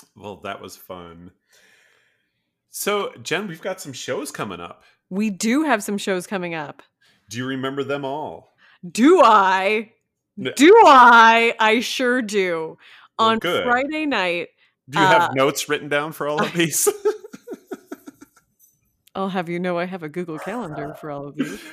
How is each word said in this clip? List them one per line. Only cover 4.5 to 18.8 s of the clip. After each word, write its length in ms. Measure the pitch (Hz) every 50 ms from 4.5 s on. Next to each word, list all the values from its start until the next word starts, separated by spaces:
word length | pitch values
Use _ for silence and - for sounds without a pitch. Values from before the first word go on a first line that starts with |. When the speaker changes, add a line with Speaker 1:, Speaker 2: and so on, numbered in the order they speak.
| 90 85
Speaker 1:
up. 240 | 87 85 - _ _ _ _ _ _ -
Speaker 2:
We 200 | 185 190 214 220
do 340 | 196 170 - 226 240 285 320
have 180 | 302 247 208
some 160 | 202 - 202 202
shows 300 | - 220 190 180 175 -
coming 260 | 214 190 180 175 170
up. 280 | 160 147 139 - _ _ _ _ _ _ _ _ _ _ _
Speaker 1:
Do 80 | 101 120
you 80 | 127
remember 380 | 131 135 131 131 135 135 139 135
them 200 | 123 143 143 139
all? 500 | 131 135 156 147 107 82 82 - _ _ _ _ _ _ _ - 175
Speaker 2:
Do 320 | - - 233 302 370 359 277
I? 680 | 226 220 208 196 190 190 190 190 196 214 220 226 - _ _ _ _ _ _ _ _ _
Speaker 1:
No. 160 | - 127 127 -
Speaker 2:
Do 180 | - 262 330 427 466 427
I? 680 | 330 285 262 247 247 240 233 226 226 226 233 233 233 226 -
I 200 | 220 220 220 240
sure 420 | 214 - - - 262 240 247 254
do. 560 | 247 202 208 202 190 180 170 165 160 160 165 - _ - - - - _ _ -
Speaker 1:
Well, 120 | 226 220
Speaker 2:
On 100 | 226 220
Speaker 1:
good. 240 | - - 339 107 -
Speaker 2:
Friday 420 | 247 240 247 269 285 311 311 311 294
night, 420 | 269 214 185 180 170 175 - - _ _ _ _ _ _ _ -
Speaker 1:
Do 100 | 131 190
you 60 | 196
have 240 | 185 185 156 170 160
Speaker 2:
uh, 40 | -
Speaker 1:
notes 360 | 135 135 147 139 - - -
written 180 | 147 139 147 147
down 220 | 147 143 147 160
for 160 | 156 - 156 143
all 140 | 151 151
of 120 | 156 - 160
Speaker 2:
I 40 | 170
Speaker 1:
these? 300 | 170 160 - - - 403 415
<laughs> 60 | 415 - 403 415 - - 466 - - _ - - - _ _ - - _ _ - - _ - - _ _ _ _ _ _ _ _ _ _ _ _ _